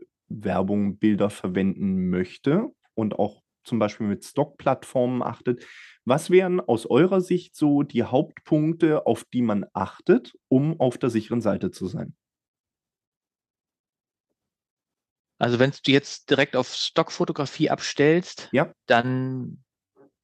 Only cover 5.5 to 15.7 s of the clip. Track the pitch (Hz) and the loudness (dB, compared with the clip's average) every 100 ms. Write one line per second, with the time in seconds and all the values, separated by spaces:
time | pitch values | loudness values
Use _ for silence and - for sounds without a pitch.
5.5 | 120 - - - - 117 147 170 180 185 | -6 -8 -20 -20 -8 -2 -2 4 2 4
6.5 | 180 - 113 - 123 185 190 185 180 - | 0 0 -2 2 4 4 2 0 -2 -4
7.5 | - 151 143 143 117 104 127 156 - - | -2 2 2 0 -2 0 0 -2 -6 -2
8.5 | 156 156 165 160 151 - - - 127 113 | 0 2 2 2 2 0 -2 -2 -2 0
9.5 | 101 - - 92 - - 240 - - - | 0 -4 -6 -6 -2 2 2 0 -12 0
10.5 | 131 151 165 127 - 131 110 - 120 104 | 2 2 0 0 0 -2 -2 -2 -2 0
11.5 | 104 92 - 92 101 - - _ _ _ | -2 -4 -6 -8 -8 -12 -16 _ _ _
12.5 | _ _ _ _ _ _ _ _ _ _ | _ _ _ _ _ _ _ _ _ _
13.5 | _ _ _ _ _ _ _ _ _ _ | _ _ _ _ _ _ _ _ _ _
14.5 | _ _ _ _ _ _ _ _ - 120 | _ _ _ _ _ _ _ _ -4 0
15.5 | 120 135 | 2 2